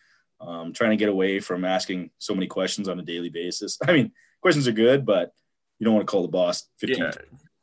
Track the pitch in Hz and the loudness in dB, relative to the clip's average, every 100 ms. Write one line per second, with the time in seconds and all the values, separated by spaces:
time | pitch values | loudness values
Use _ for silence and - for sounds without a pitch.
0 | _ _ _ _ 85 85 85 - 113 107 | _ _ _ _ -14 -10 -10 -2 2 2
1 | 104 95 95 98 98 90 90 92 - 92 | 2 2 2 0 -4 -4 0 -2 -2 -6
2 | 85 _ - 95 87 - 95 - 95 90 | -8 _ -4 -4 -2 -2 -4 -2 -4 -6
3 | 80 85 87 82 90 - 98 - 143 156 | -8 -8 -6 -6 -8 -6 -8 -2 2 2
4 | 110 - _ _ 185 156 123 107 117 139 | 0 -6 _ _ 0 2 2 4 6 4
5 | 117 95 - _ _ _ _ _ 113 107 | 4 0 0 _ _ _ _ _ 2 2
6 | 95 98 87 90 87 87 - _ 107 123 | 2 0 0 2 2 0 -8 _ -4 -2
7 | 78 - - - _ _ | -2 -6 -16 -20 _ _